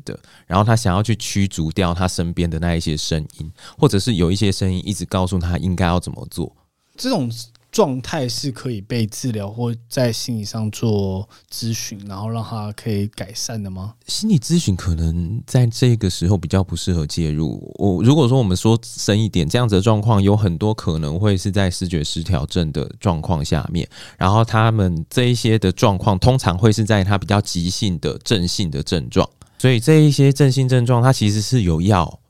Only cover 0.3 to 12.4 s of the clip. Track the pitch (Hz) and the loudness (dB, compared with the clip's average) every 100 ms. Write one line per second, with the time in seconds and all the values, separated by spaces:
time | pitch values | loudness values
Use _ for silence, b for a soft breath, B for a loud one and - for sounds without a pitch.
0.3 | b - 90 107 113 98 90 107 107 - | b -2 0 2 2 2 0 0 -2 -2
1.3 | 101 98 - 78 80 90 87 92 - 85 | -2 -2 -2 -4 0 0 0 -2 -2 -4
2.3 | 87 85 80 85 85 82 73 - 80 73 | -2 -2 -2 -2 -2 -2 -4 -2 -4 -4
3.3 | - 78 B B - 151 101 127 98 85 | -12 -16 B B 0 2 2 0 2 2
4.3 | 98 104 95 95 92 - 95 90 98 92 | 2 0 0 -2 -2 -4 -6 -4 -2 0
5.3 | 92 85 87 90 90 90 90 80 - - | -2 -2 -2 -2 0 0 0 -2 -10 -12
6.3 | - 78 - _ _ _ - 254 226 123 | -8 -10 -10 _ _ _ -8 -4 -2 -4
7.3 | 117 - _ _ - 175 131 120 165 127 | -8 -14 _ _ 0 0 0 -6 -4 -4
8.3 | - 143 117 131 110 101 120 110 - 131 | -6 -8 -8 -8 -8 -6 -2 -2 -4 -6
9.3 | 107 98 113 120 113 - - 123 110 - | -4 -6 -6 -6 -6 -6 -2 -2 -2 -6
10.3 | 113 101 113 110 - 117 104 98 95 95 | -6 -6 -6 -6 -2 0 0 0 -4 -8
11.3 | b _ - 113 110 - 104 101 98 110 | b _ -10 -6 -6 -8 -12 -14 -10 -8
12.3 | 113 | -8